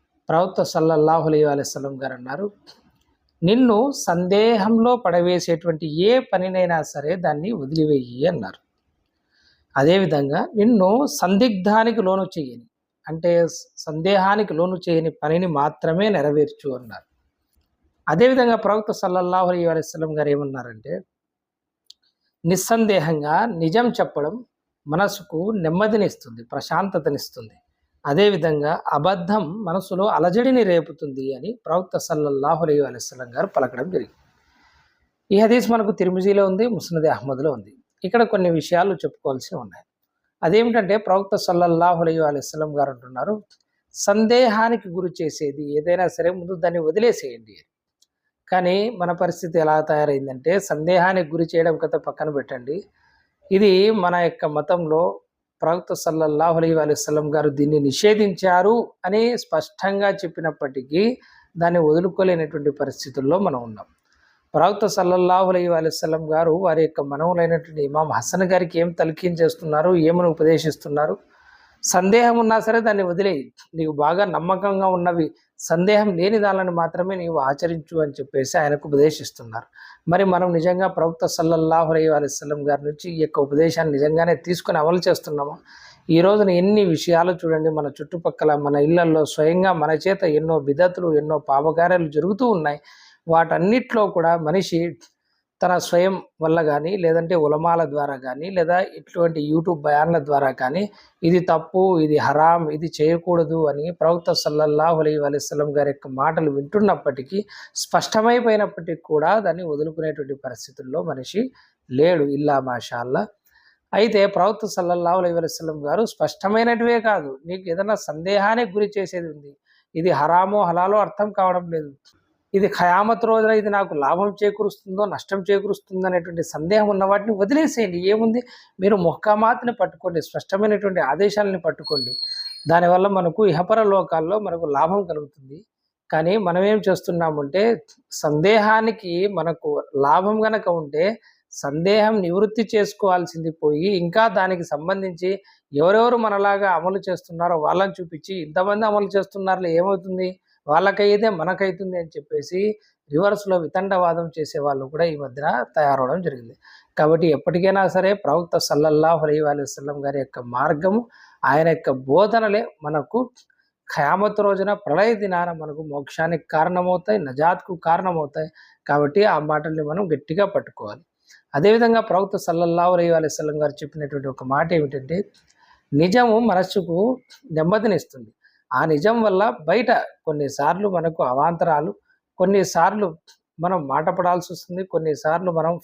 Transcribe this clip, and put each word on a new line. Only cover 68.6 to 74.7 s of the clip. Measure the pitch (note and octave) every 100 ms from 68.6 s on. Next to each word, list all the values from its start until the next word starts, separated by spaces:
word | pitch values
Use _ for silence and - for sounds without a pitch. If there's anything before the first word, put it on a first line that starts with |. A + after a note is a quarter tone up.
| F3 E3
ఏం | F3
తల్కీన్ | E3+ E3 D#3 F3+ E3
చేస్తున్నారు, | D#3+ - E3 D3+ E3+ F3+
ఏమని | D#3 F3 F3
ఉపదేశిస్తున్నారు? | D#3+ D#3+ D#3+ D#3 - D#3+ D3 D3+ - _ _ _ _ _ _
"సందేహం | - A3 F#3+ A#3 A#3+ A#3
ఉన్నా | A3+ A3+
సరే | G#3 A#3
దాన్ని | A3+ G#3
వదిలేయి, | F3+ F3 G3 D#3 A#2+ _ -
నీకు | E3 D#3
బాగా | D3 D3 F3
నమ్మకంగా | G3+ D3+ E3+ F#3 G3+